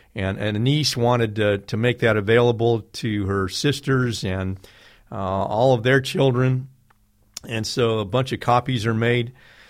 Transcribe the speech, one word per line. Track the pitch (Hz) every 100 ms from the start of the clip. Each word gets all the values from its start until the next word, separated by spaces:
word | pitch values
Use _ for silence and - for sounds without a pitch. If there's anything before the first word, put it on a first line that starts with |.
| _ 107
and, | 95 98
and | 104 104
a |
niece | 123 151 139 123
wanted | 117 123 113 107
to, | 104 101
to | - 107
make | 123 120
that | 117 107
available | 98 117 120 110 117 117
to | - - 117 104 98
her | 98 95
sisters | - 147 135 - 131 123 107
and, | 101 95 95 92 - - - - -
uh, |
all | 98 95 95 98 107 131
of | 123
their | 123 135
children, | 131 - 135 123 127 127 131 - _ _ _ _ _ - 120
and | 113
so | 110 - 117 110
a |
bunch | 98 123 131
of | 120
copies | - 120 127 123 113
are |
made. | 110 117 120 120 - - -